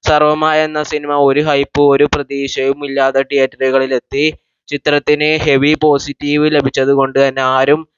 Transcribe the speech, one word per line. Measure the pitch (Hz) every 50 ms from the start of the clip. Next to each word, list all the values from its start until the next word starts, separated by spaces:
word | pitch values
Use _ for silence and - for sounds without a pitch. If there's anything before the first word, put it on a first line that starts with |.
| _ -
സർവമായ | 156 151 151 151 151 156 156 156 156 156 156 156
എന്ന | 151 151 151 143
സിനിമ | 151 151 147 147 147 143 143 143
ഒരു | 139 143 151 156
ഹൈപ്പ്, | 147 139 139 - _ 143 147 143 139
ഒരു | 135 143 147 -
പ്രതീക്ഷയും | 147 143 127 139 139 139 135 - 139 135 135 139 143 147 139
ഇല്ലാതെ | 135 139 135 135 135 135 135 135
theatre-ുകളിൽ | 143 143 135 127 - - 131 131 131 135 131 131 131 123
എത്തി. | - _ - 135 147 156 156 - _ _ _ _ _ -
ചിത്രത്തിന് | 147 143 _ 147 147 147 139 - 151 147 151 151 156 156 -
ഹെവി | 151 139 135 135 143 156 151 -
പോസിറ്റീവ് | 156 147 139 139 143 139 _ 147 143 147 151 151 156 151 147
ലഭിച്ചത് | 139 135 - - 135 135 139 135
കൊണ്ട് | 139 135 131 135 139
തന്നെ | 135 131 135 131 131 131
ആരും | 131 131 135 147 156 160 _ _